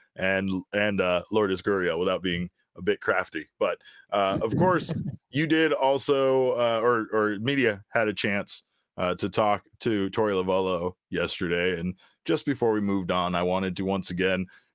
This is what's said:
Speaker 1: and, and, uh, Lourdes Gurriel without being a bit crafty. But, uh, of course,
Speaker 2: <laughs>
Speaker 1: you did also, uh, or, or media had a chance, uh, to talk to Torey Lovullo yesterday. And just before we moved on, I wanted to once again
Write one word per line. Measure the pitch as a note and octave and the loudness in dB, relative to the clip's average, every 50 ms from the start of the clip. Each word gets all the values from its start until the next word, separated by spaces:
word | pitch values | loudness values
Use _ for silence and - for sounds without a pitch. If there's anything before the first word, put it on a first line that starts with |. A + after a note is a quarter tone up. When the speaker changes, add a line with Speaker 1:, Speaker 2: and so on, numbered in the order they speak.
| _ _ - | _ _ -8
Speaker 1:
and, | - F#2 F#2+ G2 F#2+ G2 G2 F#2+ F#2 F2+ - | -4 0 0 0 0 0 -2 -4 -4 -6 -4
and, | - G#2 G#2 G#2+ G2+ F#2+ | -2 0 0 0 0 0
uh, | F#2 F2+ F2 F2 F2 - | 0 2 0 0 -2 0
Lourdes | G#2 A2 G#2+ F#2+ F#2+ F2 | 0 2 2 2 0 -2
Gurriel | - G#2+ G2+ F#2+ F2+ E2+ E2 E2+ | 0 0 0 0 0 0 0 0
without | F2+ F#2+ F#2 E2+ | 0 0 0 0
being | F2 F#2 F2 F2 F2+ F2 _ _ _ _ - | -2 -2 -2 -2 -4 -8 _ _ _ _ -14
a | - | -6
bit | F#2+ G2 G2 - | -2 -2 -2 -2
crafty. | - - G2 F#2 F#2 - - D#2+ D2+ _ _ - | 0 0 0 0 0 -4 -6 -10 -10 _ _ -2
But, | G#2+ F#2 F2 - - - - - - - | -2 -2 -2 -6 -10 -20 -20 -20 -10 -2
uh, | - G#2 G2 F#2+ G2 G#2+ | 0 2 2 2 0 0
of | G#2+ A2+ - | -2 -2 0
course, | - F3 F#3 F3+ D#3 - - E3 - - - | 2 2 2 2 0 -2 -4 -6 -6 -6 -8
Speaker 2:
<laughs> | - - _ _ | -10 -12 _ _
Speaker 1:
you | - C#3 D#3+ | -4 -2 0
did | D3 D#3+ D#3+ D#3+ D#3 | 2 2 4 4 2
also, | D3 - C3 C3+ C#3 C3+ - - C#3+ C3+ C3+ C3+ C3 C3 C3 B2+ | 2 2 2 2 2 2 2 2 2 4 4 4 4 4 2 2
uh, | B2 A#2+ A#2+ A#2 A#2 A2+ | 2 2 2 2 2 2
or, | A2+ A#2+ A#2+ A2+ G#2+ - | 4 4 2 2 0 0
or | G#2+ A2 G#2+ G#2+ G#2 G2+ | 0 2 2 2 0 -2
media | A2 C3 C#3+ C#3 C3 A2+ G2+ G2 - _ | -2 -2 0 2 2 2 0 -2 -6 _
had | - A#2 A2 G#2+ | 0 0 0 0
a | G2 | -2
chance, | - - G#2+ G2+ G2+ F#2+ - - - _ _ _ _ _ _ - - | -2 -2 -2 -2 -2 -4 -6 -8 -10 _ _ _ _ _ _ -6 -4
uh, | F#2 F2+ F2+ | -2 -2 -2
to | - - G2 | -2 -4 -2
talk | - - G#2+ G#2 G#2 F#2+ _ _ _ - | 0 2 2 2 2 0 _ _ _ -4
to | - B2 A2 G2+ F#2+ F#2+ | -2 0 0 0 0 -2
Torey | F#2 A#2 A2 G#2 G2 | 0 0 0 2 2
Lovullo | F#2 F#2 F#2 F#2 F#2+ F#2+ F#2 F#2 E2+ F2 F2+ F2+ _ _ - | 0 0 0 0 0 2 0 0 -2 -2 -4 -6 _ _ -6
yesterday. | F2 E2 F2 E2+ - - F#2 E2+ E2+ F2 F2 F#2 F2+ E2+ | -4 -4 -4 -4 -4 -4 -2 -2 0 0 0 0 -2 -2
And | E2+ F2+ F#2 _ _ _ _ _ - | -4 -6 -6 _ _ _ _ _ -4
just | - E3 D3 - | -2 -2 -2 -2
before | D3 C3+ - B2 A2+ | -4 -2 0 2 2
we | G#2+ G#2+ | 2 0
moved | G2+ G2+ G2 G2 F#2 E2+ | 0 0 -2 -2 0 0
on, | F2+ F2+ F2+ F2+ F2+ | 0 0 0 0 0
I | F2 | 0
wanted | F2+ F2+ F#2 F#2+ F#2+ F#2+ F2 G2 | 0 0 0 0 0 -2 -2 -4
to | F#2+ | -2
once | F#2+ G2 F#2+ F2+ - | -2 -2 -2 -4 -6
again | F#2 F2 F#2 F#2+ F#2 F#2 F#2 - - - _ _ | -4 -2 0 0 0 0 -4 -6 -10 -20 _ _